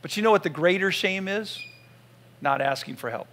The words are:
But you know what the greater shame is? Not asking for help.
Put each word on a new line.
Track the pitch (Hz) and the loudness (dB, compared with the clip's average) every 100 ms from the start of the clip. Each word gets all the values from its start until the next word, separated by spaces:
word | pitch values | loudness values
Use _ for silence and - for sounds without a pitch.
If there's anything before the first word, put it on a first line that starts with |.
But | - - | -8 0
you | |
know | 220 | 4
what | 208 | 4
the | 180 | 4
greater | 151 170 190 190 | 2 2 4 0
shame | 175 196 190 190 | 0 0 -2 -2
is? | 202 208 - - - - - _ _ - - | -4 -6 -12 -16 -20 -20 -20 _ _ -20 -6
Not | 143 139 | -2 0
asking | 139 135 - 127 | 0 -2 -6 -8
for | 123 | -8
help. | 117 - | -8 -10